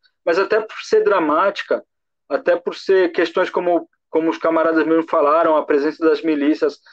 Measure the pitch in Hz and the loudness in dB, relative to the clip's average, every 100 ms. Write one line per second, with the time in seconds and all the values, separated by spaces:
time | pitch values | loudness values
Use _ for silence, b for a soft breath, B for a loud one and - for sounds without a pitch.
0 | _ _ 180 170 190 214 220 - - 214 | _ _ -2 0 0 -2 -2 -12 0 2
1 | 208 196 151 156 196 - - 113 - _ | 2 0 0 0 0 -2 -6 -6 -6 _
2 | _ _ _ 135 175 175 - 165 - 190 | _ _ _ -4 -2 -2 -4 -6 0 2
3 | 175 180 165 190 165 185 175 170 165 _ | 2 0 -2 -2 -2 -2 0 -2 -4 _
4 | _ 160 160 - 165 160 160 160 156 165 | _ -2 -2 -2 -2 0 0 0 2 0
5 | 165 165 143 165 165 156 143 147 151 147 | 0 0 2 2 2 2 0 0 0 0
6 | 165 147 160 151 143 151 147 - b | 0 0 0 0 0 0 -2 -4 b